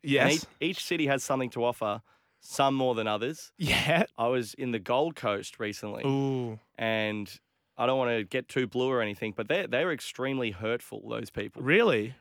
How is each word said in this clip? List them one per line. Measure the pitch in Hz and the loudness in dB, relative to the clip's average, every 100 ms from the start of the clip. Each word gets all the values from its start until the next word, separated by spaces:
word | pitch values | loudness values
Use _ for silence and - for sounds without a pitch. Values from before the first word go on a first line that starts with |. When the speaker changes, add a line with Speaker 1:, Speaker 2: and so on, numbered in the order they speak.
Speaker 1:
And | 143 | 0
Speaker 2:
Yes. | 139 135 | 4 4
Speaker 1:
each, | 156 - - | 4 -2 -4
each | 170 190 | -4 -4
city | - 170 143 | -2 0 2
has | 135 | 2
something | - 135 123 | 0 -2 -2
to | 123 | 0
offer, | 120 - 107 107 - _ _ _ | -2 0 -2 -4 -8 _ _ _
some | - - 139 | -6 2 4
more | 135 127 | 4 2
than | 113 110 | 2 0
others. | 107 123 160 - - | 0 -2 -6 -12 -4
Speaker 2:
Yeah. | 160 - 151 165 220 - | 0 2 4 2 2 0
Speaker 1:
I | 120 | 0
was | 127 110 | 0 -2
in | - 127 | -4 -4
the | 113 | -4
Gold | 90 127 160 | 0 2 0
Coast | - 113 101 - - | -2 -2 -2 -4 -6
recently. | 107 101 104 - 139 | -6 -6 -8 -4 0
Speaker 2:
Ooh. | 139 139 131 120 110 _ - | 2 0 -2 -4 -8 _ -4
Speaker 1:
And | 113 110 107 107 101 - _ _ _ - | -2 0 0 -2 -6 -12 _ _ _ -2
I | 123 | 0
don't | 131 | 2
wanna | 120 117 | 2 0
get | 101 131 127 | -2 -4 -2
too | 139 123 | -2 0
blue | 123 131 | 0 0
or | 127 | 2
anything, | 107 101 110 101 | 0 -2 -6 -4
but | 107 | -2
they're, | 175 135 | -2 0
they're | 123 180 | 0 0
extremely | 139 - - 131 135 117 | -2 -6 -6 -4 -2 -4
hurtful, | 90 110 120 - 107 110 | -4 -2 -4 -6 -12 -8
those | 113 107 | -8 -6
people. | - 104 - | -8 -8 -4
Speaker 2:
Really? | 127 190 226 117 110 - | 4 6 6 4 0 -6